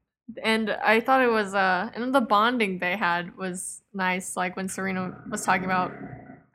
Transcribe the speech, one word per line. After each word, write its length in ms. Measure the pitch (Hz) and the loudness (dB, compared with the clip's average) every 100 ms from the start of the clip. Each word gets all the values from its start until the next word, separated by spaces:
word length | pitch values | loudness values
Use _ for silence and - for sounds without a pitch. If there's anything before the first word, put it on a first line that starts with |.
| _ _ - 226 | _ _ -18 -2
And 280 | 220 220 214 | 2 2 0
I 320 | - - 220 | 2 4 4
thought 200 | 233 262 | 6 4
it 60 | 247 | 4
was, 240 | 220 196 | 2 2
uh, 360 | 196 190 180 220 | 2 2 2 -2
and 220 | - 247 269 | -4 0 0
the 60 | |
bonding 580 | 220 311 226 254 202 180 | 4 4 4 2 -2 0
they 160 | 180 196 | -2 0
had 400 | 175 175 175 - | 0 0 -4 -8
was 460 | 190 180 - - _ | -8 -6 -10 -14 _
nice, 440 | 196 185 185 - 185 | -2 -2 -2 -4 -4
like, 180 | 185 185 | -4 -4
when 140 | 190 | -6
Serena 520 | - 190 185 185 - - | -4 -4 -4 -6 -8 -8
was 140 | 208 | -4
talking 220 | 220 185 185 | 0 0 0
about 260 | 185 180 - - - - - _ | 0 -2 -6 -14 -16 -18 -20 _